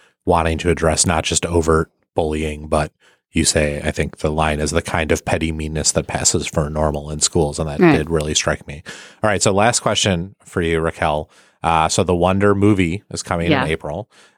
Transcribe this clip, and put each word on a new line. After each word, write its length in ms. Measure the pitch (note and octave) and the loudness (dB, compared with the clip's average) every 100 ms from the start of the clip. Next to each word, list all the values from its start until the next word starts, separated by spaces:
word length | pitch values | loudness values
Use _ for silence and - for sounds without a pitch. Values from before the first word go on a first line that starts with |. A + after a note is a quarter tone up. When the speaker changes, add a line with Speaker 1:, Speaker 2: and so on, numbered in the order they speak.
| _ _ - | _ _ 0
Speaker 1:
wanting 320 | F2 E2 D#2+ | 2 2 0
to 100 | E2+ | 0
address 360 | D#2 D#2+ D2+ - | 2 2 2 0
not 180 | D#2+ | 0
just 220 | - E2 E2+ | 0 -2 0
overt 460 | E2+ D#2+ D#2+ D#2+ _ _ - | 0 2 2 0 _ _ -4
bullying, 520 | D#2+ D#2 D#2 D2 D2+ | -2 -2 -4 -6 -4
but 240 | D#2 D2+ _ _ _ _ | -2 -2 _ _ _ _
you 120 | - | -2
say, 380 | D#2 E2 D2 D2 | 0 2 0 -2
I 80 | D2+ | -4
think 280 | D2+ D2+ - | -2 -4 -2
the 120 | D#2 | -4
line 300 | D#2 D#2 D2 | 0 0 0
is, 100 | D2+ | -2
"the 100 | E2 | -2
kind 300 | - F2 D#2 | -2 -2 0
of 140 | E2 - | -2 -2
petty 260 | F2+ D#2+ | -2 -2
meanness 400 | D#2 D#2 D#2 C#2+ | -4 -4 -2 -2
that 160 | E2 D#2 | -2 -2
passes 400 | D#2+ - F2 D#2 | -2 0 -2 -2
for 220 | - D2+ | -2 -2
normal 420 | D2+ D#2 D2 D2 | 0 0 -2 -6
in 80 | D2+ | -4
schools," 400 | - F2 D2 C#2+ | -2 0 0 -2
and 100 | D#2+ | -6
that 120 | D2 | 2
Speaker 2:
Right. 160 | F3 C#3 | 4 4
Speaker 1:
did 120 | D2+ | 2
really 240 | D#2+ D2+ | -2 0
strike 320 | D2+ - D2 - | -2 -2 -2 -6
me. 160 | D2 - - - - | -14 -14 -18 -20 -4
All 80 | G#2+ | 0
right, 120 | G2 | 2
so 100 | A2+ | 2
last 300 | G2 A2 A#2+ | 4 4 2
question 540 | B2 G#2 G#2+ F2 F#2+ - | 0 0 0 0 -2 -12
for 180 | - - | -10 -4
you, 180 | E2 E2 | 0 0
Raquel. 500 | D#2+ - E2 D2+ D#2 _ _ _ | -2 -2 -2 -2 -6 _ _ _
Uh, 280 | E2 E2 D#2+ | 0 2 2
so 140 | - | 0
the 120 | F2+ F2 | 0 2
Wonder 400 | F2 F#2+ G2+ G2 | 2 4 4 4
movie 480 | G2+ G2 E2+ F#2+ _ | 4 4 2 -2 _
is 100 | - | -12
coming 280 | - F2 E2+ | -6 -2 0
Speaker 2:
Yeah. 140 | C#3 B2+ | 0 0
Speaker 1:
in 60 | |
April, 380 | D#2+ D2+ D#2+ - _ _ | -4 -6 -10 -12 _ _